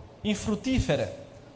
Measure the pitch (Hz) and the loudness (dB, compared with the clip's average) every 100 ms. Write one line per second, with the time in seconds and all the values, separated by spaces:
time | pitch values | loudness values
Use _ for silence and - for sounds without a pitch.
0 | - - 208 208 - 208 262 262 - 139 | -18 -4 -2 0 0 -2 2 2 4 2
1 | 101 - - - - | 0 -6 -16 -20 -20